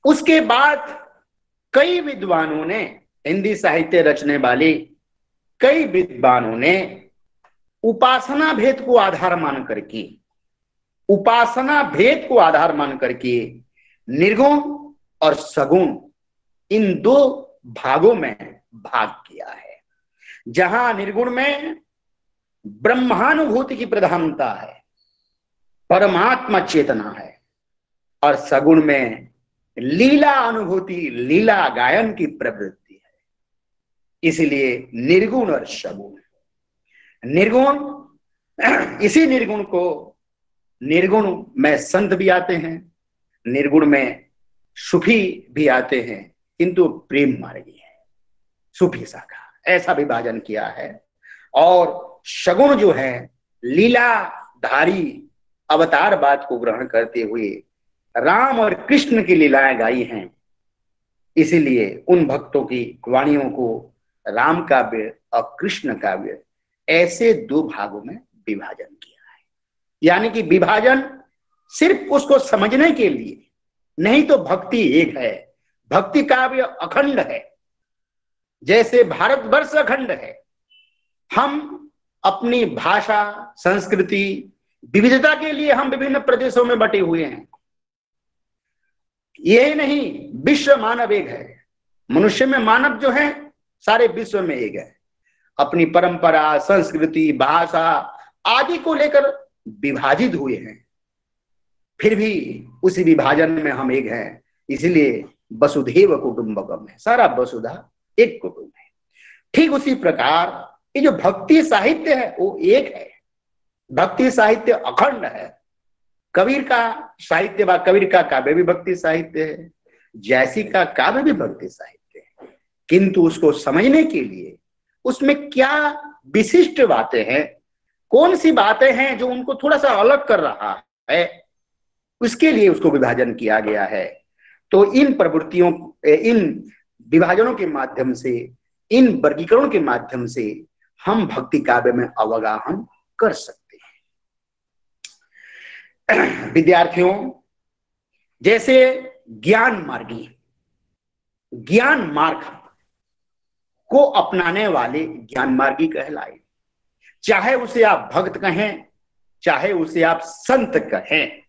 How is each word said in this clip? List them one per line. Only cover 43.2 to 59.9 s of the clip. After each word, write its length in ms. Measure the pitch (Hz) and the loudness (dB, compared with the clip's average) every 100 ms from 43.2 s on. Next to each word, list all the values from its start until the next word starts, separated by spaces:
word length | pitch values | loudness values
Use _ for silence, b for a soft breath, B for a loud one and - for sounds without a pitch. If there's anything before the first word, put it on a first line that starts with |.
| _ _ 117 | _ _ -6
निर्गुण 380 | 135 147 151 147 | -4 0 2 4
में 400 | 143 127 - _ _ _ _ _ - | 2 0 -6 _ _ _ _ _ -18
सुफी 720 | - 175 180 226 190 - - | -4 -2 2 2 0 -6 -12
भी 160 | - 151 | 0 2
आते 340 | 127 - 131 | 2 0 -4
हैं, 340 | 117 101 95 _ _ _ | -4 -12 -16 _ _ _
किंतु 480 | 175 180 170 - _ | -2 2 0 0 _
प्रेम 320 | 135 139 123 | 0 0 -2
मार्गी 380 | 90 - - _ | -10 -18 -20 _
है 220 | _ _ _ _ _ _ _ _ _ | _ _ _ _ _ _ _ _ _
सूफी 320 | - 175 117 113 | -2 -2 -2 -14
शाखा, 480 | - - - - _ - | -18 -20 -20 -20 _ -2
ऐसा 260 | 180 160 | -2 0
विभाजन 460 | 160 147 117 117 113 | -2 -2 -4 -4 -10
किया 280 | - 107 110 | -8 -8 -8
है। 380 | 123 143 - _ _ b b b | -10 -16 -16 _ _ b b b
और 540 | 131 165 180 165 - - - - | 2 4 4 2 -4 -16 -20 -16
सगुण 500 | - - 180 - 269 | -4 -2 2 4 4
जो 160 | 202 | 2
है 380 | 135 135 123 131 _ _ _ | 2 -2 -8 -12 _ _ _
लीलाधारी 1600 | 120 147 226 240 240 220 185 - - _ - 135 165 190 151 - - _ _ _ _ | -4 2 4 4 2 0 -4 -14 -20 _ -4 0 0 0 -6 -10 -20 _ _ _ _
अवतारवाद 760 | 156 165 143 165 - 139 139 - | 0 2 2 2 2 2 0 -2
को 100 | 123 | -6
ग्रहण 280 | 117 110 131 | -4 -4 -2
करते 340 | 113 117 120 | -2 -2 -4
हुए 420 | 110 117 104 101 _ _ _ _ _ 120 | -6 -6 -6 -8 _ _ _ _ _ -4
राम 420 | 131 196 269 240 | 0 0 0 0
और 140 | 214 | -2
कृष्ण 500 | 185 - 269 277 233 | -2 0 0 2 -2
की 120 | 170 175 | 2 4
लीलाएं 440 | 151 135 135 120 | 4 4 2 0
गाई 240 | 113 | -2